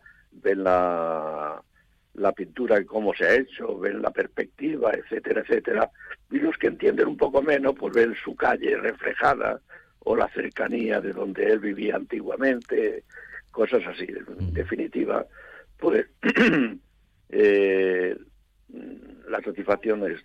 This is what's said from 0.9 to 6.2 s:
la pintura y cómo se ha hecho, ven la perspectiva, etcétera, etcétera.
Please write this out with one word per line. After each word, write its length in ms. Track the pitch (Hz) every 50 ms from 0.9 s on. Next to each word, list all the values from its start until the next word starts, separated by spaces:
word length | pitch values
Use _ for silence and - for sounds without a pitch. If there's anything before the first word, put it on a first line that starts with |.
| 87 82 82 82 80 80 78 78 78 76 76 76 80 - - _ _ _ _ _ _ _ _ _ -
la 180 | - 98 98 -
pintura 480 | - - - - - 123 113 110 101
y 40 | 95
cómo 280 | - - 110 107 98 -
se 100 | - 90
ha 80 | 85 107
hecho, 440 | 131 131 - - - 120 113 - 90
ven 240 | 92 101 101 107 107
la 80 | -
perspectiva, 840 | - - - - _ - - - _ - - 160 156 120 117 110 -
etcétera, 480 | - - - 113 - - 120 110 - -
etcétera. 480 | - 117 110 - - 113 107 - - _ - - - - -